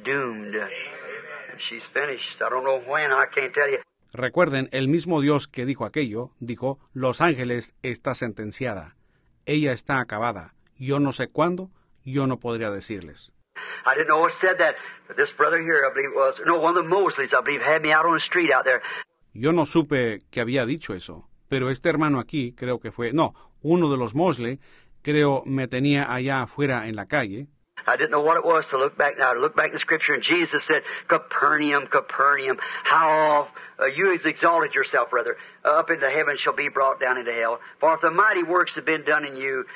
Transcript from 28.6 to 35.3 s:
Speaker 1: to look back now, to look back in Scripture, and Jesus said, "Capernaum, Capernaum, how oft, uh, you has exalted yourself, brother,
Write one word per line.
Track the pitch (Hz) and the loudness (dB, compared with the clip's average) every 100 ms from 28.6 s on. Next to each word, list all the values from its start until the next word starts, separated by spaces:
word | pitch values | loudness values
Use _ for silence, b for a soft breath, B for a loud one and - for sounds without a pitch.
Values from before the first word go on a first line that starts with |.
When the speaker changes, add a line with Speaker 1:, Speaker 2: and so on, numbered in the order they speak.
| 147 | 2
Speaker 1:
to | 135 | 0
look | 143 - | 0 2
back | 143 135 | 0 2
now, | 131 | 0
to | 120 | 2
look | 147 151 | 0 2
back | 151 | 0
in | - | -2
Scripture, | - 160 - | -2 0 0
and | 147 | 0
Jesus | - 175 165 147 - | 2 2 2 -2 0
said, | 151 B B - | 0 B B 0
"Capernaum, | 160 - - 143 151 147 143 131 | 0 0 0 2 2 2 0 2
Capernaum, | 135 131 - 135 143 135 127 B B | 0 0 2 2 2 0 -4 B B
how | - 151 160 | 2 4 4
oft, | 156 156 147 143 B B B | 4 4 2 0 B B B
uh, | 135 | -2
you | 139 196 | 2 2
has | 170 | 2
exalted | 156 147 165 170 151 | 0 2 2 4 2
yourself, | 139 127 135 120 | -2 0 0 0
brother, | 123 117 | 0 -2